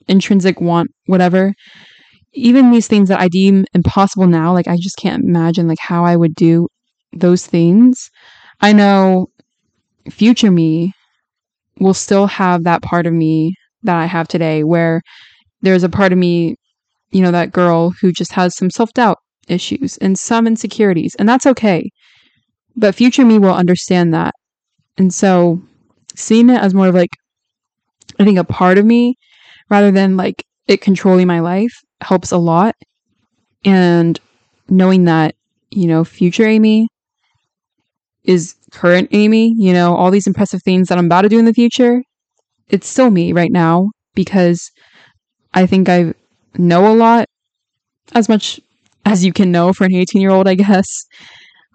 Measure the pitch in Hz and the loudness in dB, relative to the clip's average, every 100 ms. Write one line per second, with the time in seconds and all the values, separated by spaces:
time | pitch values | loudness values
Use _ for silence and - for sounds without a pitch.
0 | - 185 - 196 185 175 170 170 - _ | -2 0 2 0 0 -2 -2 -2 -4 _
1 | - 185 180 185 190 202 _ - - _ | -2 0 2 0 -2 -4 _ -20 -20 _
2 | _ _ _ - 233 262 247 233 - 214 | _ _ _ -4 2 4 4 4 2 0
3 | 190 190 185 185 196 196 190 180 - 196 | 2 0 0 0 2 2 0 -2 -2 0
4 | 196 196 185 165 165 180 - 175 185 - | 0 2 2 2 0 -2 -2 -4 -6 -8
5 | 196 - - 170 165 170 165 160 - 170 | -6 -4 -2 -2 -2 -2 -2 -4 -4 -2
6 | 175 170 165 - 165 165 170 _ _ _ | 0 0 0 0 0 2 -2 _ _ _
7 | _ 165 180 185 - 170 170 202 254 254 | _ -2 0 0 -2 0 2 4 4 2
8 | - _ _ _ _ _ 202 208 202 196 | -8 _ _ _ _ _ 2 4 4 2
9 | 190 185 - _ _ _ _ _ _ _ | 2 0 -4 _ _ _ _ _ _ _
10 | - - 214 240 220 175 160 160 175 - | -14 0 0 2 2 2 0 -2 -6 -8
11 | _ _ _ _ _ _ _ - 190 185 | _ _ _ _ _ _ _ -4 -2 -2
12 | - 196 202 - 185 175 170 165 - 175 | -2 0 0 -2 -2 -2 -2 -4 -4 -4
13 | 170 165 160 160 160 190 _ _ 220 170 | -2 -2 -2 -2 -2 -6 _ _ -6 -4
14 | 170 175 165 170 160 156 151 170 165 165 | -4 -6 -6 -4 -4 -2 -2 0 0 -4
15 | - - _ _ _ _ 190 185 180 190 | -8 -18 _ _ _ _ 0 0 0 -2
16 | 190 180 175 170 165 - _ _ _ _ | 0 0 0 -2 -4 -8 _ _ _ _
17 | _ 190 180 175 180 180 175 165 170 - | _ -2 0 0 -2 -2 0 0 -2 -2
18 | 185 165 175 - 180 - 185 - 226 - | -2 -2 -6 -4 -4 -4 -6 -4 -4 -2
19 | 226 - _ _ - 180 - - 277 - | -2 -2 _ _ -8 -8 -6 -8 -8 -6
20 | 196 190 - 233 226 226 208 - 202 165 | -4 -4 -4 -2 -2 -2 -6 -2 -2 -2
21 | 175 - 208 262 285 247 214 170 - - | -4 -4 -2 0 0 0 0 -2 -6 -16
22 | _ _ _ _ _ _ _ - 208 190 | _ _ _ _ _ _ _ -2 -2 2
23 | 240 - 240 220 190 175 180 180 - 180 | 0 2 4 4 2 2 0 -2 -2 -2
24 | 170 160 160 - _ _ _ _ _ - | 0 -2 -6 -10 _ _ _ _ _ -4
25 | 185 - 196 180 175 170 - _ _ _ | -2 0 0 2 0 -2 -10 _ _ _
26 | - - - 226 240 247 196 190 190 180 | -20 -12 -2 2 4 2 0 0 2 2
27 | 175 - _ _ _ _ _ _ _ _ | -2 -6 _ _ _ _ _ _ _ _
28 | _ - 202 185 170 - 185 190 214 240 | _ 0 2 2 -2 -2 2 2 2 2
29 | 240 254 _ _ _ _ - 202 202 190 | 0 -4 _ _ _ _ -2 2 2 2
30 | 190 185 185 - - _ - 196 - 185 | 0 -2 -4 -8 -16 _ -2 -2 0 0
31 | 196 185 180 170 165 185 233 - _ - | 2 2 2 0 -2 -4 -6 -8 _ -14
32 | - 185 - 180 170 165 220 - _ _ | -4 -4 -2 -2 0 0 0 -4 _ _
33 | _ _ _ _ _ _ 196 190 175 170 | _ _ _ _ _ _ 0 2 2 2
34 | 170 160 _ _ _ _ - 185 185 190 | 0 -4 _ _ _ _ -4 0 2 2
35 | 175 160 156 - _ _ _ 208 170 160 | 2 0 -2 -6 _ _ _ -6 -2 -2
36 | 165 - 180 196 220 220 214 214 226 _ | -4 -4 -2 0 0 2 2 0 -2 _
37 | _ _ _ _ _ _ _ _ _ _ | _ _ _ _ _ _ _ _ _ _
38 | _ _ - 185 170 - _ - 175 180 | _ _ -2 -2 -2 -16 _ -4 0 0
39 | - 208 214 220 226 226 185 180 175 175 | 0 0 2 2 0 0 0 2 0 0
40 | 180 196 196 185 202 185 - 185 180 180 | 0 0 -2 -4 -4 -4 -2 0 0 0
41 | 170 175 202 226 226 226 233 - 240 247 | 0 2 2 2 2 2 0 0 0 0
42 | - _ _ _ _ _ _ 196 - - | -6 _ _ _ _ _ _ -6 -4 0
43 | 254 185 170 170 165 180 165 175 196 - | 2 2 0 -2 0 0 0 0 -2 -8
44 | _ - 180 196 175 175 - _ _ _ | _ -6 -4 0 0 -2 -8 _ _ _
45 | _ _ _ _ _ 185 185 190 185 180 | _ _ _ _ _ -2 0 0 0 0
46 | 165 - _ _ _ - 175 170 208 226 | -2 -6 _ _ _ -4 0 2 4 4
47 | 226 233 - _ _ _ _ _ _ _ | 2 2 -2 _ _ _ _ _ _ _
48 | _ 233 220 214 - - _ _ _ _ | _ -2 0 -2 -4 -14 _ _ _ _
49 | 208 190 185 - 185 175 175 190 190 180 | -2 0 0 0 0 0 0 0 0 0
50 | 180 202 190 190 196 185 202 190 - - | 0 0 2 2 2 0 2 0 -2 -8
51 | - - - - _ _ _ | -18 -20 -20 -20 _ _ _